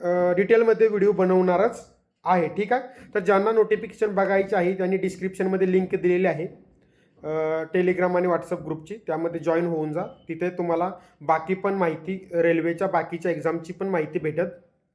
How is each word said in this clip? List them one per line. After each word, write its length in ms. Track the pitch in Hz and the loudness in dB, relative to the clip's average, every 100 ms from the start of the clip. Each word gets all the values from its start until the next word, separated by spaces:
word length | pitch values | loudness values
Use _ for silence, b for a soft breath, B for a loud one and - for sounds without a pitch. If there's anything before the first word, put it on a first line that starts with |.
अ, 320 | 175 180 180 | -2 2 2
डिटेलमध्ये 540 | 175 202 226 226 214 220 | 2 4 6 6 4 4
व्हिडिओ 240 | 202 202 | 4 2
बनवणारच 840 | 185 185 185 185 180 233 - - _ _ _ 165 | 4 4 4 4 2 2 -2 -18 _ _ _ 0
आहे, 220 | 180 160 | 2 0
ठीक 260 | 170 208 | -2 0
आहे. 80 | 254 - B B 208 | -2 -4 B B -4
तर 40 | |
ज्यांना 320 | 185 196 214 | 2 2 4
नोटिफिकेशन 640 | 220 202 214 214 - 214 196 | 2 2 0 -4 -4 -2 0
बघायची 400 | 190 196 190 202 | 2 2 2 0
आहे 180 | 180 | 0
त्यांनी 240 | 190 185 190 | 0 -2 -2
डिस्क्रिप्शनमध्ये 760 | 185 - 185 - 190 190 185 | -2 -4 -8 -4 -2 0 2
लिंक 240 | 185 185 185 | 2 0 0
दिलेली 320 | 180 180 185 | 0 2 0
आहे, 180 | 147 170 - _ _ b b b b | -2 -6 -12 _ _ b b b b
अ, 400 | 151 156 156 160 160 185 | -6 -4 -2 -2 -2 0
Telegram 400 | 180 180 180 180 | 2 2 2 2
आणि 120 | 180 | 2
WhatsApp 380 | 165 - 175 156 | 0 -2 -8 -6
ग्रुपची, 300 | 156 156 220 - | -10 -10 -12 -6
त्यामध्ये 320 | 156 165 165 | -4 -4 -4
जॉईन 260 | 151 165 175 | 0 0 0
होऊन 280 | 160 156 | -2 -4
जा. 80 | 156 | -6
तिथे 480 | 196 - - 160 175 | -8 -12 -12 -6 -6
तुम्हाला 420 | 180 175 165 180 185 B B | -4 -2 -2 -2 -6 B B
बाकी 320 | 151 160 165 | -2 0 0
पण 200 | 190 202 | -4 -2
माहिती, 560 | 196 170 156 185 190 - | 0 -2 -2 -8 -10 -4
रेल्वेच्या 540 | 170 170 165 165 165 190 | 0 2 2 0 -2 0
बाकीच्या 440 | 170 156 170 180 | -2 -2 -6 -4
एक्झामची 420 | 151 160 170 165 | -2 -2 -4 -8
पण 140 | - 190 | -8 -4
माहिती 320 | 175 151 175 | -2 -2 -4
भेटत 440 | 151 156 190 - _ _ _ | -4 -4 -4 -6 _ _ _